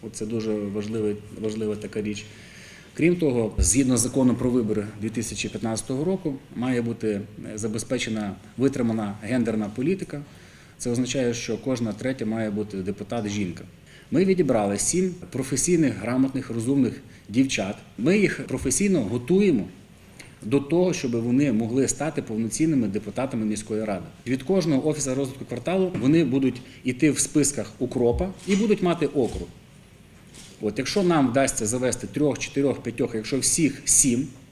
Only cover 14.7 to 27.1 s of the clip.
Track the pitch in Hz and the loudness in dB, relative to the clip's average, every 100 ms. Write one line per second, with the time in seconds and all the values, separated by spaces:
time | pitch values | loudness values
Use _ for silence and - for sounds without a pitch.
14.7 | 101 - 175 185 170 - 135 131 139 - | 0 0 2 0 -2 -8 -6 -2 -2 2
15.7 | 170 139 101 110 127 135 127 120 117 113 | 4 4 2 -2 2 2 0 -4 -2 2
16.7 | 139 117 - - - - 110 131 - 95 | 4 2 0 -14 -20 -2 2 2 2 -2
17.7 | - - - 131 208 190 - 131 131 139 | -6 -10 -2 2 4 4 0 -6 -4 -2
18.7 | - 202 175 98 120 120 185 202 120 85 | 2 2 2 2 -2 2 4 6 4 0
19.7 | - - - - - - - 107 139 139 | -12 -20 -20 -20 -20 -20 -12 0 0 2
20.7 | 170 180 175 127 117 117 127 147 110 113 | 2 2 0 -2 0 2 4 4 2 0
21.7 | 131 127 - 151 156 - 110 113 - 160 | 0 0 0 -4 -4 -4 -4 -4 0 2
22.7 | 139 107 101 104 123 131 120 107 104 - | 2 2 -2 -6 -6 -4 -2 -2 -2 -4
23.7 | 107 107 92 80 - 117 131 127 190 165 | -4 -2 -4 -8 -12 -4 -4 2 2 4
24.7 | 135 151 143 131 131 131 - - 117 156 | 2 2 -2 -2 -2 -2 -6 -8 -6 -2
25.7 | 190 185 180 127 165 135 135 131 123 - | 0 0 0 4 4 4 2 2 0 -12
26.7 | - 127 123 156 | -8 -4 2 2